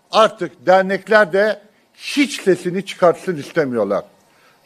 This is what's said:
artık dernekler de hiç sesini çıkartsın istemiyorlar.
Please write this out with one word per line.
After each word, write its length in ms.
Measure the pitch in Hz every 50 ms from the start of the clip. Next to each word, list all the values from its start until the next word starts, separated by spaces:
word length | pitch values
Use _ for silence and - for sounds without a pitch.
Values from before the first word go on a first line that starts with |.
| _ _
artık 540 | - 202 220 202 214 - 180 - - _ 123
dernekler 680 | 165 185 190 190 190 196 185 190 190 220 214 214 165 165
de 280 | 190 208 220 202 - - _ _ _ _ _ _
hiç 480 | - - - - 277 285 - - -
sesini 440 | - 190 175 - - 175 170 196 170
çıkartsın 520 | - - - 185 170 160 - - 190 180
istemiyorlar. 680 | 143 131 - - 170 151 131 123 113 101 98 98 87 - - _ _ _ _ _ _ _ _ _ _ _